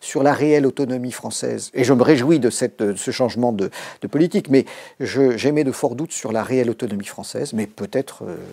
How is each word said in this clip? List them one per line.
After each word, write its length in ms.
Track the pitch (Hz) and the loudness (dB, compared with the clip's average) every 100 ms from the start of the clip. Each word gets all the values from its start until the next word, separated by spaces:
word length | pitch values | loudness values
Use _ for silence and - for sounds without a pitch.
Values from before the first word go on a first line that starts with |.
sur 220 | - 151 | -6 2
la 100 | 139 | 4
réelle 340 | 131 147 147 135 | 4 4 4 4
autonomie 460 | 123 131 127 123 | 0 -2 -2 -6
française. 580 | - 117 - 123 117 - | -8 -10 -6 -6 -6 -6
Et 100 | 135 | 0
je 80 | 123 | 4
me 100 | 131 | 6
réjouis 380 | 131 147 131 160 | 6 6 6 4
de 80 | 120 | 2
cette, 340 | - 123 - | 0 -4 -2
de 120 | 107 | -2
ce 160 | 95 - | -2 -6
changement 420 | - 123 107 123 | -2 -2 0 0
de, 180 | 107 92 - - - | 0 -4 -6 -16 -10
de 60 | 104 | -4
politique, 420 | 143 170 208 - | 0 2 0 2
mais 160 | 135 - - - - | 2 2 -6 -16 -8
je, 360 | 113 120 135 113 | -4 2 2 4
j'émets 280 | 127 147 | 0 2
de 80 | 135 | 0
forts 240 | - 143 120 | 0 -2 -2
doutes 160 | 160 | -8
sur 200 | - 110 | -8 -4
la 100 | 113 | -4
réelle 280 | 101 131 117 | 0 0 0
autonomie 340 | 110 120 101 | -2 -4 -6
française, 480 | 98 - 95 - - | -8 -12 -10 -8 -4
mais 140 | 110 104 | -4 -6
peut-être, 580 | - 101 131 135 - | -8 -6 -4 -4 -8
euh, 120 | 101 85 92 | -12 -12 -14